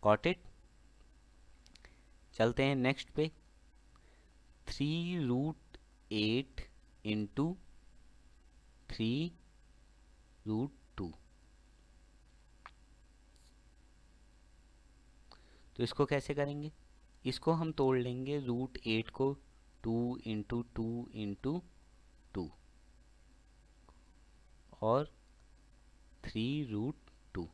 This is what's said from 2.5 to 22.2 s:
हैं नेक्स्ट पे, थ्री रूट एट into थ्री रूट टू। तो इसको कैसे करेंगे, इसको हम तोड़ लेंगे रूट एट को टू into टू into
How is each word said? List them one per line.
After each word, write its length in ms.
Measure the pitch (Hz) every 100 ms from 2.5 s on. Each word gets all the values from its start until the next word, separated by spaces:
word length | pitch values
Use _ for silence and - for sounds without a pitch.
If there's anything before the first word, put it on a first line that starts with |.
| 120
हैं 120 | 135 139
नेक्स्ट 340 | 127 139 -
पे, 220 | - 156 - - - - - - - - - - - - - -
थ्री 580 | - 143 160 175 180 139
रूट 520 | 123 147 160 - - - - -
एट 560 | 107 107 117 139 - - - - - 104
into 480 | 107 104 - 156 185 - - - - - - - - - - - - -
थ्री 420 | - 110 127 170 - - - - - - - - - - - 107
रूट 240 | 110 139 - - -
टू। 140 | 90 76 - - - - - - - - - - - - - - - - - - - - - - - - - - - - - - - - - - - - - - - - - - - - - -
तो 80 |
इसको 220 | 120 - 143
कैसे 280 | 143 -
करेंगे, 380 | 143 143 147 151 - - - - - -
इसको 260 | - -
हम 180 | 165 160
तोड़ 240 | 156 135 131
लेंगे 420 | 123 123 131 147
रूट 380 | 127 120 127 - 113
एट 220 | 110 113
को 200 | - 135 139 - - - -
टू 120 | 113 117 120 123 113
into 360 | 107 104 117 120 -
टू 100 | 113 117 120 107
into 420 | 107 98 131 170 175 - - - - -